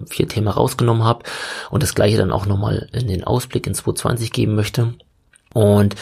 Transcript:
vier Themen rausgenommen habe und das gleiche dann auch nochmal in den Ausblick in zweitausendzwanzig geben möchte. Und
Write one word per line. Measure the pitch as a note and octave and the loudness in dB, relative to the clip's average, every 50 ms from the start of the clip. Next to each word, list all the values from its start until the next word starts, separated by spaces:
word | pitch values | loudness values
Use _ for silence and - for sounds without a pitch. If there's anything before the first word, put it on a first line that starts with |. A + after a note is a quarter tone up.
| - | -10
vier | - - - - | -6 -4 -2 -2
Themen | - - G#2+ G#2 | -2 -2 -2 -2
rausgenommen | G#2 - - A#2 B2+ B2+ - B2+ A#2+ A2+ A2 A2 | 0 2 2 0 0 0 0 2 2 2 4 2
habe | A2+ A#2 - - - - - - - - - - - | 2 0 -2 -6 -10 -12 -10 -10 -10 -12 -12 -8 -4
und | - - - | -2 -2 0
das | - - | 0 0
gleiche | - G#2 G#2 A2 | 2 2 4 4
dann | G#2+ G2 F#2 | 2 2 2
auch | - - G2 | 0 0 0
nochmal | G2+ G2+ G2 G2+ G#2+ G#2 G2+ - - - | 0 0 0 0 0 -2 -2 -4 -4 -6
in | A2+ B2+ | -4 -4
den | A2 F#2+ F#2 - | -2 -4 -4 -2
Ausblick | - A#2 B2 B2 - - B2 - | -2 -2 -2 -2 -4 -4 -4 -4
in | - G2 | -4 -6
zweitausendzwanzig | - - A2 - - - A2+ A#2 A#2 A2+ A2+ | -4 -4 -4 -4 -2 -2 -2 -2 -2 -4 -4
geben | - A#2+ A2+ G#2+ G#2+ | -2 0 0 2 2
möchte. | G#2 G#2 - - - A#2 A#2 A#2+ - _ _ _ _ _ _ _ _ _ _ - | 0 -2 0 0 0 -2 -2 -2 -8 _ _ _ _ _ _ _ _ _ _ 0
Und | A2+ G#2+ G2+ G#2 G#2 G2+ G2+ G2+ - | 4 4 6 6 6 4 2 0 -4